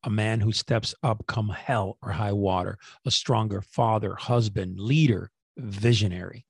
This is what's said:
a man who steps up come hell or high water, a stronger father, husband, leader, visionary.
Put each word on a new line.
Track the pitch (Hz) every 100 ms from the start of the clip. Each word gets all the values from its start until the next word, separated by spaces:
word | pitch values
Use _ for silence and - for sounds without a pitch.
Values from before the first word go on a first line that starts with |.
a | -
man | 107 107 110
who | 107
steps | 107 - 117 110 -
up | 135 107 -
come | - 104
hell | 92 - 120 98 -
or | -
high | 98 104
water, | 101 98 92 92 - - - -
a |
stronger | - - 120 110 98
father, | 98 - 117 110 104 92
husband, | - 120 110 98 92 95
leader, | 104 147 151 95 92 _ _ -
visionary. | 117 98 113 113 101 90 90 - _